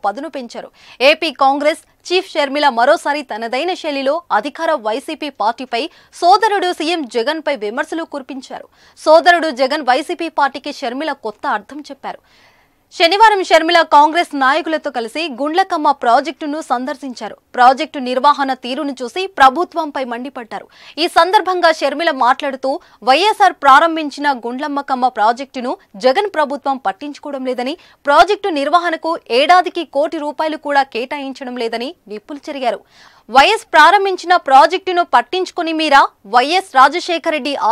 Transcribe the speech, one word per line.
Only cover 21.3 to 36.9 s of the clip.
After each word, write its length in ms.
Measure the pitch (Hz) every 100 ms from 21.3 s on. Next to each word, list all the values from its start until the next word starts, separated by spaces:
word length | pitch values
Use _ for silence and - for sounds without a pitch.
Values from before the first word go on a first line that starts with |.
| 415 370 359 330
షర్మిల 380 | 320 277 285 330 262
మాట్లాడుతూ 480 | 240 262 285 262 262 330 _ _ 214
వైఎస్ఆర్ 480 | 294 415 427 370 -
ప్రారంభించిన 680 | 269 285 330 320 294 277 285 240 233
గుండ్లమ్మకమ్మ 640 | 254 302 285 277 254 254 233
ప్రాజెక్టును 580 | 214 247 269 262 247 370 _ 196
జగన్ 340 | 254 359 415 311
ప్రభుత్వం 400 | 285 285 277 254 190
పట్టించుకోవడం 580 | - 294 269 302 269 254
లేదని, 260 | 247 247 359 _ _ 285
ప్రాజెక్టు 420 | 302 349 403 403
నిర్వహణకు 640 | 285 285 339 339 320 320 330 -
ఏడాదికి 540 | 240 302 359 349 349
కోటి 340 | 302 277 320 277
రూపాయలు 380 | 294 285 320 302
కూడా 280 | 294 277 269
కేటాయించడం 600 | 233 254 294 269 254 247 247
లేదని 380 | 226 233 262 - 196
నిప్పులు 340 | 208 - 285 311
చెరిగారు. 320 | 277 240 202 _ _ _ _ -
వైఎస్ 420 | 247 339 440 -
ప్రారంభించిన 640 | 320 320 403 392 359 339 349
ప్రాజెక్టును 680 | 277 262 311 359 381 349 349 -
పట్టించుకుని 580 | - 370 359 - 330 320
మీరా 240 | 311 277 349 _ 196
వైఎస్ 500 | 240 285 370 - 262
రాజశేఖర 520 | 285